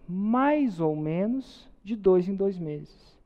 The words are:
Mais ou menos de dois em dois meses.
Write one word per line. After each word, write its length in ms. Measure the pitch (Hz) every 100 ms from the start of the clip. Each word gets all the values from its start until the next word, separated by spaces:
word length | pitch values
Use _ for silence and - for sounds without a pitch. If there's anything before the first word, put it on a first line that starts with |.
| -
Mais 720 | 185 208 247 277 302 269 170
ou 160 | 160 151
menos 760 | 151 170 208 262 - - - -
de 120 | 196 220
dois 320 | 190 185 180
em 80 | 196
dois 220 | 196 185
meses. 600 | 160 147 147 - - _